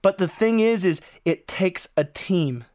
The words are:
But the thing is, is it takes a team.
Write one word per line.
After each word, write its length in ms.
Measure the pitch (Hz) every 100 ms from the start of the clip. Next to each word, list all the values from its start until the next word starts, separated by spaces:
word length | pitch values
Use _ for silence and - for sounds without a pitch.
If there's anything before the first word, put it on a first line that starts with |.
But 160 | 196 190
the 100 | 180
thing 320 | - 220 226
is, 240 | 220 226
is 160 | 180 151 - -
it 240 | - 160 -
takes 400 | - 185 180 - -
a 80 |
team. 600 | 147 - - 185 151 123 117